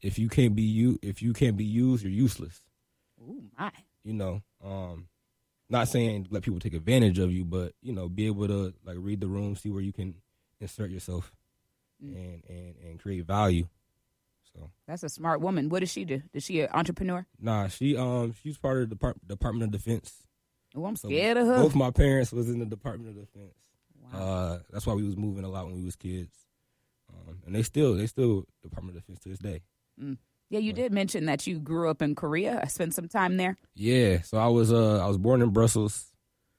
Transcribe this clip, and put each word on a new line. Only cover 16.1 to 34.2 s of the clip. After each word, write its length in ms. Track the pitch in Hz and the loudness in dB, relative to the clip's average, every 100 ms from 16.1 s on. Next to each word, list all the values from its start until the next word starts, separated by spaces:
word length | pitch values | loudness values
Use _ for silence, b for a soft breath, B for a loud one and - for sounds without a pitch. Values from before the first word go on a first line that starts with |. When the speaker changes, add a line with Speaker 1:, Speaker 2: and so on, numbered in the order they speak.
| 135 - | -4 -6
Speaker 2:
Is 100 | 143 | -10
she 180 | - - | -2 0
an 80 | 147 | 2
entrepreneur? 540 | - 170 170 185 180 185 _ | 2 0 -2 -4 -4 -8 _
Speaker 1:
Nah, 280 | 113 107 98 | -2 0 0
she, 280 | - 135 131 | 0 0 2
um, 380 | 127 123 117 | 0 0 -2
she's 240 | 110 151 147 | -4 -10 -6
part 240 | 139 131 | -2 0
of 80 | 120 | -2
the 60 | 107 | -2
Depart-, 320 | 127 - - | -2 -2 -10
Department 380 | 101 123 113 113 | -4 -2 0 -2
of 60 | |
Defense. 520 | 101 - 117 - - _ _ _ _ _ - | -2 -2 -4 -4 -18 _ _ _ _ _ -8
Speaker 2:
Oh, 80 | 180 | -6
I'm 100 | 220 | -6
Speaker 1:
So 140 | 104 | -2
Speaker 2:
scared 280 | 147 208 233 | 0 2 4
of 80 | 240 | 4
her. 120 | 254 | 6
Speaker 1:
both 140 | 240 143 | 6 4
my 160 | 127 | 4
parents 400 | - 143 135 123 | 4 6 4 2
was 180 | 120 117 | -2 -4
in 80 | 120 | -4
the 80 | 113 | -6
Department 440 | 104 - 113 113 104 | -8 -10 -10 -12 -16
of 80 | |
Defense. 300 | 101 101 98 _ _ _ _ _ - | -18 -20 -20 _ _ _ _ _ -14
Speaker 2:
Wow. 80 | 95 | -6
Speaker 1:
Uh, 400 | 95 92 90 87 - | -2 -2 -2 -4 -8
that's 160 | 104 - | -6 -2
why 80 | 104 | 0
we 80 | |
was 120 | 104 95 | -2 -2
moving 280 | 104 98 95 | -4 -4 -6
a 20 | |
lot 160 | 95 90 | -8 -8
when 80 | 90 | -8
we 80 | 90 | -8
was 100 | - | -8
kids. 400 | 92 92 87 - _ _ _ _ _ _ _ | -8 -8 -8 -14 _ _ _ _ _ _ _
Um, 240 | 85 85 92 85 | -20 -18 -16 -6
and 80 | |
they 80 | 101 | -2
still, 320 | 113 143 143 95 | 0 2 4 4
they 120 | 113 | 0
still 380 | - 123 101 - _ | 2 2 2 -2 _
Department 340 | 82 - 90 87 | -16 -12 -12 -14
of 60 | |
Defense 160 | - 90 | -18 -18
to 100 | 92 | -14
this 80 | 95 | -10
day. 220 | 104 80 - _ _ - | -8 -10 -12 _ _ -14
Speaker 2:
Mm. 160 | 139 131 _ _ _ | -10 -10 _ _ _
Yeah, 100 | 214 | -4
you 120 | 214 | -2
Speaker 1:
So 60 | 214 | -2
Speaker 2:
did 140 | 247 | 0
mention 340 | 202 196 202 156 | 0 0 0 0
that 200 | 147 - | -2 -2
you 140 | 165 | -6
grew 280 | 147 165 170 | -4 0 0
up 120 | 156 | 0
in 140 | 151 147 | 0 -2
Korea. 440 | 160 160 202 240 | -2 0 0 -2
I 40 | - | -2
spent 260 | - 170 165 | -2 -4 -4
some 120 | 170 | -4
time 300 | 214 185 185 | 0 0 2
there. 200 | 185 190 _ - | 0 -2 _ -4
Speaker 1:
Yeah, 460 | 107 127 113 87 | 2 6 6 4